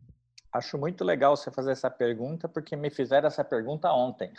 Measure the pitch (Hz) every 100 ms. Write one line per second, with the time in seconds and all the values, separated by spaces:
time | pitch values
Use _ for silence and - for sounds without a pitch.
0 | - - _ - - 120 - 147 151 180
1 | - 151 139 143 - 131 135 131 127 -
2 | 120 113 127 165 165 160 151 147 147 -
3 | 127 139 147 151 - 117 117 151 175 135
4 | 127 - 95